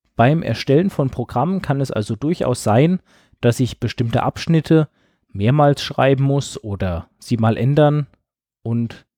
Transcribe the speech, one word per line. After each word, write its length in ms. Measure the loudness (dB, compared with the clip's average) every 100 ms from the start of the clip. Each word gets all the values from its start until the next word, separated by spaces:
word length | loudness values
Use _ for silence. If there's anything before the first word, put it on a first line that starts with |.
| _ 2
Beim 280 | 2 2
Erstellen 460 | -2 -4 2 2 2
von 200 | -2 -4
Programmen 520 | -4 -6 -2 -2 -4
kann 200 | -4 -4
es 100 | -2
also 240 | -4 -4 -4
durchaus 480 | -4 -2 -2 -2
sein, 360 | 2 2 2 0 _ _ _ -2
dass 200 | 0 0
ich 200 | -2 -4
bestimmte 440 | -8 -4 -2 0
Abschnitte 640 | -2 -4 0 0 4 2 2 _ _ _ _
mehrmals 500 | -2 0 4 4 2
schreiben 420 | -4 0 2 2
muss 400 | 2 0 -4 -10
oder 460 | -10 -6 -4 -4 -8 _
sie 200 | -4 0
mal 200 | 2 2
ändern 500 | 2 4 4 2 -4 _ _ _ _ _
und 440 | -6 -4 -4 -8 _